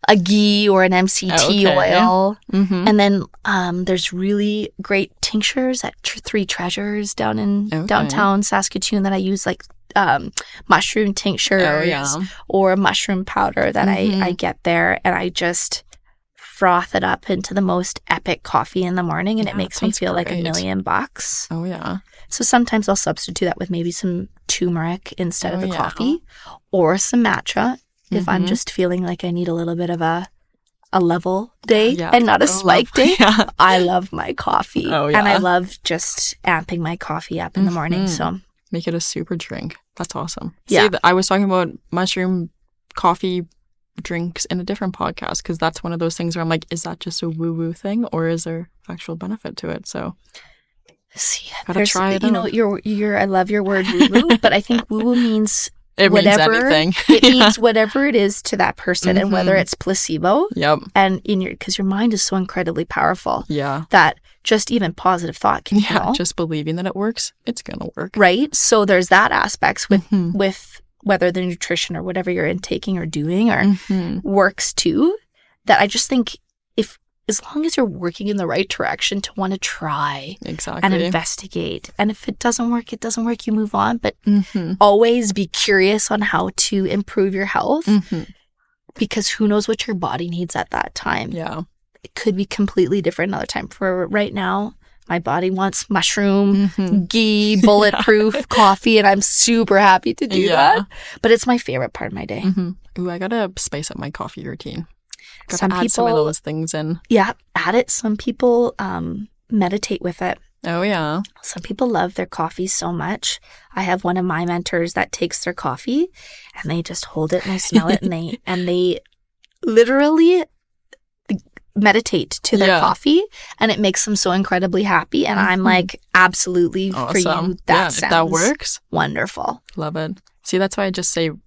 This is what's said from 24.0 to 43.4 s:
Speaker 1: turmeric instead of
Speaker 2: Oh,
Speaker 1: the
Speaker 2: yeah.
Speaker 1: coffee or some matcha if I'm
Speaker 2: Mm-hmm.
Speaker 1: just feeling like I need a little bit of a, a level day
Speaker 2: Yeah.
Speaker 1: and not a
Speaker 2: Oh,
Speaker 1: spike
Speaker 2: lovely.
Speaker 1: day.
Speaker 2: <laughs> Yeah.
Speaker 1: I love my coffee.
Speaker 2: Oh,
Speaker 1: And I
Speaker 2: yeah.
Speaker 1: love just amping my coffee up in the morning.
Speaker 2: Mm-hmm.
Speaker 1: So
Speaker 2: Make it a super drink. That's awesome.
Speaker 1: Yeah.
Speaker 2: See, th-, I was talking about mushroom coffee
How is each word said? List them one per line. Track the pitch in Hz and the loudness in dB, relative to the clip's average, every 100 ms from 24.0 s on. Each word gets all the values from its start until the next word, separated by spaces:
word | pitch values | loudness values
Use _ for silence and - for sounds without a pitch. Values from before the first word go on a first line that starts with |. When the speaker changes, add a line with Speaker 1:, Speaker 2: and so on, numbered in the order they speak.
| 190 175 190 - - | -4 -4 -8 -14 -6
Speaker 1:
turmeric | - 180 170 165 180 - - | -2 -2 -2 -2 -6 -10 -6
instead | 175 - 170 | -4 -4 -4
of | 175 | -4
Speaker 2:
Oh, | |
Speaker 1:
the | 185 | -4
Speaker 2:
yeah. | 170 | -4
Speaker 1:
coffee | 82 - 233 330 - - - - _ | -6 -2 -2 -2 -6 -20 -20 -20 _
or | 190 160 185 | 0 2 2
some | - 240 | 0 2
matcha | 220 - - - 233 254 _ _ _ | 2 0 -4 -2 -2 -4 _ _ _
if | 220 180 | -4 0
I'm | 185 | 0
Speaker 2:
Mm-hmm. | 185 | 0
Speaker 1:
just | 220 - | -2 -4
feeling | - 180 180 | -2 -2 0
like | 180 175 | -4 -4
I | 180 | -4
need | 170 175 | -4 -2
a | |
little | 170 170 | -2 -4
bit | 170 175 | -4 -4
of | 170 | -2
a, | 165 165 185 _ _ _ _ _ _ | -2 -2 -6 _ _ _ _ _ _
a | 185 | 2
level | 175 170 185 185 233 _ - | 2 2 0 -4 -4 _ 2
day | 214 220 | 4 4
Speaker 2:
Yeah. | 262 165 | 0 4
Speaker 1:
and | 240 233 | 4 6
not | 208 | 4
a | |
Speaker 2:
Oh, | 294 - | 4 4
Speaker 1:
spike | 190 214 240 - | 4 4 4 4
Speaker 2:
lovely. | 277 | 4
Speaker 1:
day. | 370 | 6
Speaker 2:
<laughs> | |
Yeah. | 208 214 208 - | 6 6 0 4
Speaker 1:
I | 185 185 | 4 6
love | 175 180 190 | 4 0 -2
my | 78 - | -8 -6
coffee. | - - - - - - | -6 -2 0 -2 -4 -2
Speaker 2:
Oh, | 156 147 | -2 2
Speaker 1:
And | 156 208 | 2 4
I | |
Speaker 2:
yeah. | 196 | 2
Speaker 1:
love | 180 180 185 - | 2 0 -2 -8
just | - 165 - - - - | -6 -4 -4 -4 -4 -4
amping | - 165 170 170 | -2 -2 -2 -6
my | 165 170 | -6 -6
coffee | - 156 - 165 | -8 -8 -6 -8
up | 170 - | -6 0
in | |
the | 190 | 0
morning. | 170 156 175 | 0 -2 -2
Speaker 2:
Mm-hmm. | 190 160 160 185 | -2 -2 -4 -4
Speaker 1:
So | _ _ _ | _ _ _
Speaker 2:
Make | 170 170 | -8 -4
it | |
a | 170 | -4
super | - - 165 | -4 -6 -6
drink. | 175 - - - - _ - | -8 -8 -10 -10 -14 _ -8
That's | - | -6
awesome. | - 165 - - - - | -4 -8 -10 -12 -14 0
Speaker 1:
Yeah. | 185 | 2
Speaker 2:
See, | 127 | 2
th-, | 180 | 2
I | 170 | 2
was | 185 185 | 2 2
talking | 196 | 2
about | 196 185 170 - _ | 2 2 0 -6 _
mushroom | 185 185 - 185 185 170 _ _ _ _ | -4 -2 -2 -2 -2 -4 _ _ _ _
coffee | - 180 170 185 180 | -2 0 0 -2 -4